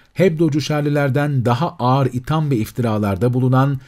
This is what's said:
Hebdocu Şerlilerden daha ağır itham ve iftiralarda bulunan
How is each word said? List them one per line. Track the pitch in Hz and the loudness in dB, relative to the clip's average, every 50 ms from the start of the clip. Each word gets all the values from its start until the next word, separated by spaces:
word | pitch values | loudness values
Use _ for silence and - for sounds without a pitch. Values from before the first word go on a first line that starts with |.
| _ _ _ | _ _ _
Hebdocu | - 175 190 160 156 170 156 139 156 | 2 2 2 2 2 0 0 0 -2
Şerlilerden | 143 - 151 151 147 147 147 147 143 143 123 143 143 147 143 131 107 | -2 -2 -2 -2 -2 0 0 0 0 0 0 0 0 0 0 0 0
daha | 123 120 120 165 175 | 0 0 0 -2 -4
ağır | - - 120 123 131 139 135 | -4 -2 0 2 2 2 2
itham | 123 - 123 123 - 156 160 156 147 | 0 -2 -4 -4 -2 -2 -2 0 0
ve | 139 | 0
iftiralarda | 107 107 - - - 117 113 107 107 107 101 98 87 110 123 123 | -2 -2 -4 -4 -4 -2 -2 0 0 0 -2 0 0 0 0 0
bulunan | 127 127 127 127 131 135 143 143 135 - | 0 0 2 2 2 2 2 0 -4 -8